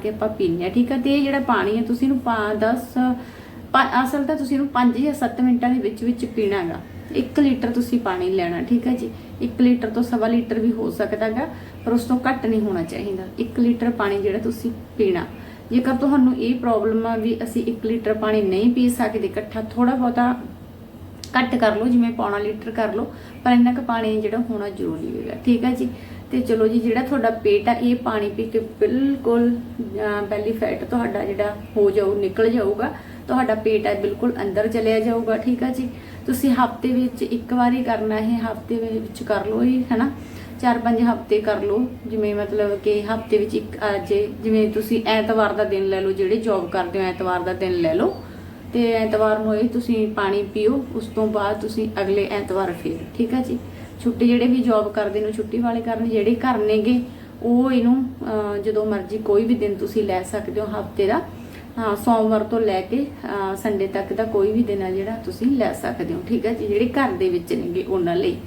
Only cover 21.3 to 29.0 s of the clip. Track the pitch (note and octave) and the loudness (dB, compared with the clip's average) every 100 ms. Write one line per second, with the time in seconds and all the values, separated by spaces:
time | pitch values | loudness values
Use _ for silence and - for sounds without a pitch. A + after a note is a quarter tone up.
21.3 | B3+ B3 B3 A3+ G#3 B3+ A#3+ A#3 A3+ G#3 | 0 2 2 2 2 4 4 4 0 -2
22.3 | G3+ G#3 G#3+ A#3 A3+ G#3+ F#3+ B3 - - | 0 -2 -4 -6 -2 -2 -2 -4 -8 -16
23.3 | - B3+ B3 A#3+ B3 B3 A3+ A3 G#3+ G#3+ | -2 4 6 6 4 0 0 0 0 0
24.3 | A3+ A#3+ G#3+ G3+ F#3+ F3 D#3+ - - - | 0 -2 -4 -6 -4 -4 -4 -6 -6 -8
25.3 | - - A#3 B3 B3 B3 - - - - | -2 2 2 2 0 -2 -6 -12 -16 -4
26.3 | B3+ A#3 A3 A3 A#3 A3+ A3+ B3+ C#4 A3+ | -2 0 2 4 2 2 0 0 0 0
27.3 | A3+ G#3 G3+ A3+ A#3+ A#3+ A#3+ B3 A3 G#3 | 2 2 4 4 2 2 0 0 -2 -2
28.3 | G#3+ A3 A3+ A3+ - G#3+ B3 | -4 -2 -2 -4 0 0 2